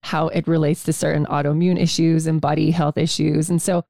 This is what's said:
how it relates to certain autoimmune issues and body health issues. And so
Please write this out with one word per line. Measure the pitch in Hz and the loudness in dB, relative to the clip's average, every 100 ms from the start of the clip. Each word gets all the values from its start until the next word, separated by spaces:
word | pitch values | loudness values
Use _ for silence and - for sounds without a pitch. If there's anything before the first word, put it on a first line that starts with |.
how | - 160 160 | -4 -4 -2
it | 170 160 | -2 0
relates | 165 151 160 | 0 2 0
to | - | -2
certain | 156 151 156 147 | -2 0 0 0
autoimmune | 147 147 147 175 180 | -2 0 0 2 2
issues | 170 - 165 160 160 | 0 2 2 2 0
and | 160 | 0
body | 147 156 156 | 0 0 0
health | 165 147 - | 2 0 0
issues. | 160 - 156 151 160 | -2 0 0 0 0
And | 175 | 0
so | - 175 | 0 -2